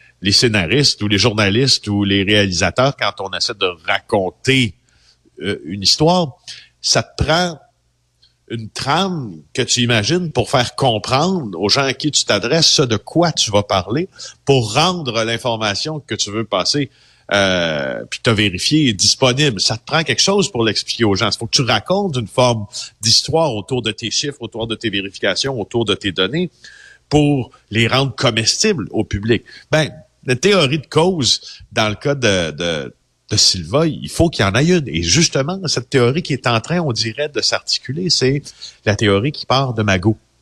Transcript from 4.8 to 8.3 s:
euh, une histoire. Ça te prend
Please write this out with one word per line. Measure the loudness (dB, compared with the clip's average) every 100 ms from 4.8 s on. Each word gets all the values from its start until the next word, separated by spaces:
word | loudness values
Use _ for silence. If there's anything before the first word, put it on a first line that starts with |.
| _ _ _ _ _ -10
euh, | -6 -6 -6
une | -4
histoire. | 0 2 4 4 0 -6 -18 -20 -20 _
Ça | -2 -2
te | -2 -2
prend | 0 2 0 -4 _ _ _ _ _ _ _